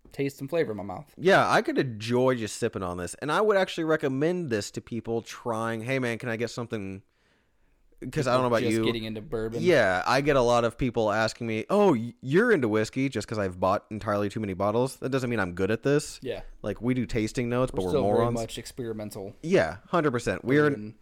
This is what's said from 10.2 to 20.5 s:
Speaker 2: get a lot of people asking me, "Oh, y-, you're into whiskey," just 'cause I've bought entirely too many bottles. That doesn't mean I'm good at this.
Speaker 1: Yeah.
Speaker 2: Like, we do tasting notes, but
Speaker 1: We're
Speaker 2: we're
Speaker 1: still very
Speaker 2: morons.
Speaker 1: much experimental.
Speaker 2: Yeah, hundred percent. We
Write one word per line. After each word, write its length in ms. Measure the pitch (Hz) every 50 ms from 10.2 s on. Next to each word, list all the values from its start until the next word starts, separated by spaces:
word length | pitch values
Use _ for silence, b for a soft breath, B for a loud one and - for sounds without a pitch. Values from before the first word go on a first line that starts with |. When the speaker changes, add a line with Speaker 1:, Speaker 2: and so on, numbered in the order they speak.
Speaker 2:
get 160 | 143 151 139
a 40 | 131
lot 220 | 117 120 120 117 117
of 140 | 113 -
people 340 | - 139 120 - 120 107 104
asking 360 | 101 110 110 110 - - 120
me, 180 | 113 110 110 - -
"Oh, 220 | 190 208 208 185
y-, 220 | 139 110 117 120 - _
you're 280 | - 131 147 190 240 247
into 200 | 208 151 120 104
whiskey," 400 | 107 107 107 - - 131 135 139
just 180 | - 107 -
'cause 100 | - 117
I've 220 | 107 98 92 90 90
bought 260 | 95 92 101 107 - _
entirely 380 | 110 101 101 110 104 101 104 98
too 100 | - 113
many 140 | 107 98 92
bottles. 420 | 90 98 104 107 120 127 131 -
That 140 | - - 131
doesn't 200 | 135 131 127 120
mean 120 | 120 107
I'm 120 | 95 87 87
good 160 | 95 95 98
at 140 | 113 - -
this. 340 | 139 143 156 - - - - 131
Speaker 1:
Yeah. 200 | 120 104 92 - - - -
Speaker 2:
Like, 200 | - 104 98 -
we 120 | 113 127 127
do 120 | 127 110
tasting 440 | - - 110 107 110 - 131 120 117
notes, 220 | 123 127 131 123
but 100 | - 98
Speaker 1:
We're 60 | 92
Speaker 2:
we're 40 | 90
Speaker 1:
still 120 | - - 98
very 120 | 101 107 113
Speaker 2:
morons. 160 | 117 120 117
Speaker 1:
much 220 | 117 113 110 -
experimental. 760 | 120 - - - - 120 117 107 107 107 104 - 107 95 104 - - 147
Speaker 2:
Yeah, 360 | 165 190 147 85 78 - 104 - -
hundred 220 | 180 170 151 143
percent. 340 | 120 117 - 110 92 - -
We 140 | 117